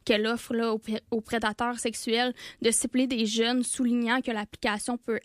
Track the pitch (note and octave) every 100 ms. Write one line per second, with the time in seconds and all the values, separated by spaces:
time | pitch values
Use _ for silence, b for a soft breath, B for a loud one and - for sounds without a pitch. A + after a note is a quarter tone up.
0 | - G#3 A3 A#3 - A#3 A#3 A3 A3 G#3+
1 | - A#3 A3 A#3 A3 G#3+ A#3+ A#3+ - G#3+
2 | - A3+ B3 A#3+ B B A#3 A3+ B3 B3+
3 | B3+ B3 A3 A3+ A3+ B3+ A#3+ - B3 A#3+
4 | A#3 B3+ B3+ A3 G#3 - A3+ G#3 - A#3+
5 | - A3